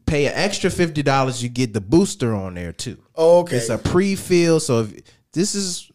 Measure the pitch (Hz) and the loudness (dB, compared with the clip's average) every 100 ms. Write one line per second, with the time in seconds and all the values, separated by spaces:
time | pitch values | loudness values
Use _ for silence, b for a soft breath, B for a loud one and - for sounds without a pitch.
0 | - 147 139 139 196 - 180 175 170 147 | -2 0 0 0 -2 -2 -2 0 0 0
1 | 139 135 131 120 123 123 123 104 98 165 | 0 2 0 -2 -4 -2 -2 -4 2 2
2 | 196 - 120 104 95 90 87 - 120 - | 2 0 -4 -2 -6 -8 -10 -10 -12 -12
3 | _ - 165 175 170 120 117 110 - 180 | _ 2 6 6 4 -2 -2 -4 0 2
4 | 196 196 - 175 170 160 147 117 104 - | 2 -2 0 2 4 2 2 0 0 -8
5 | b b _ 151 208 202 185 170 - | b b _ -4 -2 -2 -6 -8 -14